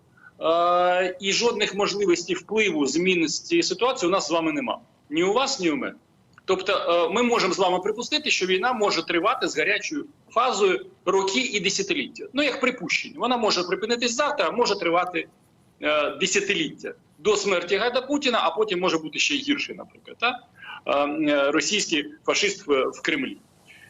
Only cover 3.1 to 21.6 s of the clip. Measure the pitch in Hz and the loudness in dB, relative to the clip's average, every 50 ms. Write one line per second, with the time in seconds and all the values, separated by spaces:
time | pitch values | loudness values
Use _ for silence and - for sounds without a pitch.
3.1 | 185 175 160 147 - - - - 170 170 160 - 185 180 233 254 262 254 180 170 | 2 2 0 -2 -2 -6 -4 0 0 0 2 0 0 0 0 0 0 0 0 0
4.1 | 190 190 - - 165 170 160 160 151 143 127 113 101 - - _ _ _ _ - | 0 0 0 0 -2 0 0 0 -2 -2 -4 -4 -6 -6 -10 _ _ _ _ -6
5.1 | 147 160 175 190 208 240 269 262 - - 180 165 147 131 117 98 - - _ _ | -2 0 2 2 2 2 2 0 0 0 0 0 0 0 -2 -6 -8 -10 _ _
6.1 | _ _ _ _ _ - - - 190 185 185 - 196 175 - 175 170 170 170 160 | _ _ _ _ _ -10 -2 0 0 0 2 0 0 0 2 2 2 2 2 2
7.1 | 185 226 247 240 233 208 180 190 175 175 190 180 180 180 185 214 214 226 226 - | 2 2 2 2 2 2 2 2 2 2 2 2 2 2 0 -2 -4 -4 -4 -4
8.1 | - - - 226 - - 190 180 185 185 233 254 254 220 202 196 - 165 160 - | -4 -4 0 0 0 0 2 2 2 2 2 0 0 2 2 2 2 0 -2 0
9.1 | 170 170 170 220 262 - 180 165 - 147 151 180 208 196 196 - 156 143 - - | 0 2 2 2 0 0 -2 -2 -2 0 0 0 0 -2 -2 -4 -6 -6 -8 -8
10.1 | - _ _ - - 220 247 262 220 190 208 190 180 - - - - _ _ 180 | -14 _ _ -4 0 2 2 2 2 4 4 2 2 0 -2 -8 -18 _ _ 0
11.1 | 185 190 190 190 - 254 254 - 202 208 180 190 - - 190 - 175 147 123 - | 2 2 2 2 0 0 -2 0 -2 -2 -2 0 -2 -2 -2 -2 -2 -4 -4 -6
12.1 | - - - - - 262 302 277 - - - 262 254 - 175 151 - - - - | -10 -12 -14 -6 -2 -2 0 0 0 0 0 -2 -2 -2 -4 -4 -4 -4 -4 -6
13.1 | - 147 202 240 254 240 220 202 - - - 180 196 185 214 220 240 240 262 240 | -6 -4 -2 -2 0 0 2 0 0 0 0 -2 -2 -4 -2 -2 -2 -2 -2 -2
14.1 | 233 254 294 277 - - 185 160 180 226 240 190 202 196 170 170 165 180 180 175 | 0 0 0 0 0 0 0 0 0 0 0 0 0 0 0 0 2 2 0 0
15.1 | 175 165 - - _ _ _ _ _ _ _ _ _ _ - 151 151 151 147 147 | -4 -6 -8 -8 _ _ _ _ _ _ _ _ _ _ -2 0 2 2 0 0
16.1 | 143 - 139 - - 202 - - 202 170 160 131 - - - 104 - - _ _ | -2 -2 -2 0 0 0 0 0 0 -2 -2 -4 -6 -10 -12 -12 -12 -12 _ _
17.1 | _ - 151 208 208 202 - 202 190 175 175 180 202 190 220 247 240 254 247 262 | _ -2 0 2 2 2 2 0 0 0 0 0 0 0 0 0 0 -2 -2 0
18.1 | 294 285 285 262 226 208 - 165 - 208 220 - 180 175 180 180 156 160 156 151 | -2 0 2 2 2 2 2 2 2 2 0 0 0 0 2 0 0 0 -2 -4
19.1 | - - - - 147 135 - 143 139 - - - 110 92 - - - - - - | -2 -2 0 0 0 0 0 0 -2 -2 -2 -6 -10 -12 -14 -18 -20 -20 -20 -20
20.1 | - - - 240 254 247 - _ _ - - - - - - - 135 143 147 143 | -8 -4 -2 -2 -2 -4 -10 _ _ -20 -18 -16 -16 -8 -4 0 0 2 0 0
21.1 | 147 156 156 147 147 143 139 139 147 156 | 0 0 0 2 2 4 2 2 2 0